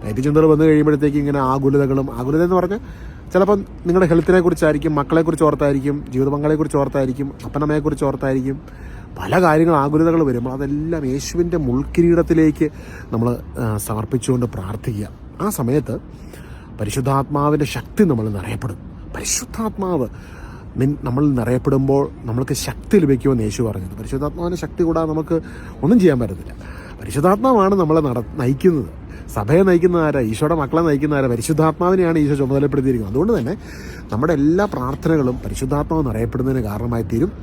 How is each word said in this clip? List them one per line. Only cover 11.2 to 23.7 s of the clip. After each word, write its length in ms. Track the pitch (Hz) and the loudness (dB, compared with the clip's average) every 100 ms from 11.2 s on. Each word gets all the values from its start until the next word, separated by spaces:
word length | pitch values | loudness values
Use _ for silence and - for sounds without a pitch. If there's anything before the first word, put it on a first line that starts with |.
| - 165 175 170 | -4 -2 0 0
മുൾക്കിരീടത്തിലേക്ക് 1120 | 139 123 139 - 170 170 165 165 156 147 156 - - - - | 0 -2 0 2 4 4 2 4 4 2 -2 -4 -16 -16 -6
നമ്മൾ, 240 | 113 117 120 - - | -2 -2 -2 -6 -6
ആ, 180 | 117 107 | -4 -4
സമർപ്പിച്ചുകൊണ്ട് 720 | - 107 107 127 - 127 120 | -6 -6 -4 -4 0 -2 -2
പ്രാർത്ഥിക്കുക. 600 | - 95 101 - 104 104 - - - | -6 -8 -8 -6 -6 -8 -12 -18 -6
ആ 100 | 190 | -4
സമയത്ത് 480 | 208 120 147 - 117 - - - - - - - - | -2 0 0 -2 -8 -10 -18 -18 -18 -18 -18 -18 -8
പരിശുദ്ധാത്മാവിൻ്റെ 840 | 101 135 131 139 131 147 147 151 | -4 -2 0 0 0 0 2 2
ശക്തി 400 | 147 120 - - | 0 -4 -6 2
നമ്മൾ 240 | 190 120 110 | 4 4 0
നിറയപ്പെടും. 480 | 101 92 110 110 - - - - - | -4 -6 -6 -6 -8 -14 -16 -14 -10
പരിശുദ്ധാത്മാവ് 920 | - - - - 220 202 185 165 110 - - - - - - - | -6 -6 -6 -6 -6 -4 -2 -2 -2 -8 -16 -16 -16 -16 -12 0
നിൻ-, 200 | 135 147 | 0 0
നമ്മൾ 260 | 135 123 147 | -2 2 2
നിറയപ്പെടുമ്പോൾ 800 | 127 113 123 143 135 135 139 139 - | 2 0 0 2 2 4 2 0 -6
നമ്മൾക്ക് 300 | 117 117 - | -6 -4 -2
ശക്തി 440 | 143 - - - 208 | -4 -6 -10 2 4
ലഭിക്കുമെന്ന് 440 | 147 131 135 123 | 6 4 4 2
യേശു 200 | 107 104 | 0 -2
പറഞ്ഞത്. 360 | 113 | -2